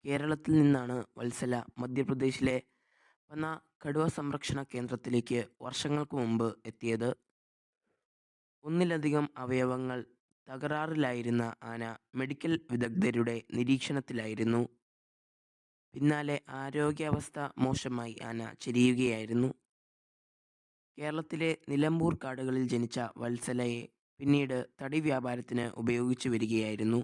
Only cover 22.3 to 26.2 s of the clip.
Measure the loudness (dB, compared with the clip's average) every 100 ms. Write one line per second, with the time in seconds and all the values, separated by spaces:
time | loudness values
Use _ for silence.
22.3 | -6 -2 0 2 0 0 -2 -6 -4 -4
23.3 | -4 -2 -2 -2 -4 -10 _ _ _ 2
24.3 | 4 2 -4 -6 _ -4 0 0 0 -2
25.3 | -6 -4 -2 -2 -2 0 2 2 0